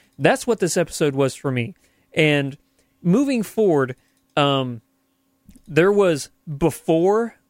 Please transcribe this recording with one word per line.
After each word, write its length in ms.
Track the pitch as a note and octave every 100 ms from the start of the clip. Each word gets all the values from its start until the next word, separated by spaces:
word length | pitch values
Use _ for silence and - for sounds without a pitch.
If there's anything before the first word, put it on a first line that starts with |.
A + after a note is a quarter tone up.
| _ -
That's 300 | D3+ B3+ -
what 120 | A3
this 180 | F3 F#3+
episode 360 | D#3+ - D3+ C3+
was 200 | C3+ -
for 160 | C#3+
me. 240 | B2 A2 - _ _ _
And 440 | - D#3 D3 C#3 C#3+ _ _ _ _
moving 400 | F3 A3 C#4 B3
forward, 520 | F#3+ - G#3 D3 B2+ - _ _ _ D#3
um, 440 | C#3+ C3+ B2+ A#2 - _ _ _ _ _ - - -
there 240 | D3+ F#3+
was 380 | G3+ F#3 C#3+ - _ - C#3
before 800 | E3 - - E3 F#3 G#3+ A3+ -